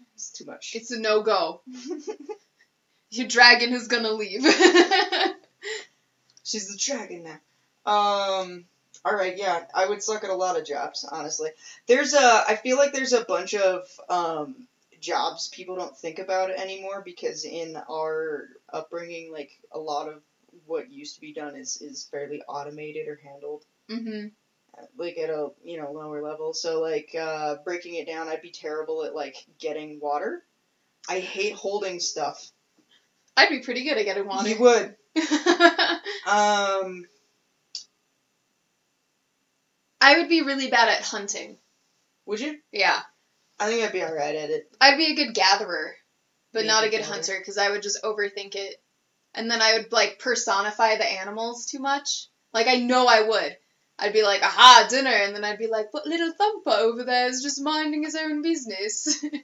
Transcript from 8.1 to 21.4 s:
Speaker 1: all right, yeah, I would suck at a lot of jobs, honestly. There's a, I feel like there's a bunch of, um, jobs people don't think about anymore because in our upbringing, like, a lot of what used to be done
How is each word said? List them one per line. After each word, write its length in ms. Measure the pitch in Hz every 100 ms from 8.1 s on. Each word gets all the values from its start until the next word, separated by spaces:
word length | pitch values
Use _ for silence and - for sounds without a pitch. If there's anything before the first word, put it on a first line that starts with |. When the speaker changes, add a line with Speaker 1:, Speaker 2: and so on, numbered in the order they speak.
| 202 196 190 185 180 175 _ _ - 185
Speaker 1:
all 80 |
right, 240 | 208 185 185
yeah, 280 | 196 170 - 180
I 100 | 190
would 160 | 202
suck 220 | - 214
at 60 | 202
a 40 | 180
lot 220 | 185 165
of 80 | 151
jobs, 380 | 139 147 -
honestly. 460 | 151 165 147 - 156 - - - -
There's 260 | 262 277
a, 300 | 285 247 220 -
I 80 | 220
feel 220 | 254 262
like 160 | 277
there's 180 | 269 247
a 140 | 240 -
bunch 280 | 175 190
of, 320 | 208 190 180 - - -
um, 560 | 180 170 160 143 127 - _ _ _
jobs 480 | 170 147 156 165 -
people 260 | - 180 180
don't 200 | 175 -
think 220 | 165 160
about 300 | 190 185 190
anymore 500 | 185 190 190 190 196
because 400 | 180 175 156 -
in 320 | 156 165 165 156 -
our 580 | 156 156 156 160 147 - - _
upbringing, 600 | 156 156 170 170 165 165
like, 180 | 156 139 _ _
a 60 | 156
lot 280 | 156 147 151
of 140 | 151 _ _ _ 175 151
what 240 | 160 127
used 260 | 139 147 -
to 60 |
be 120 | 156
done 240 | 151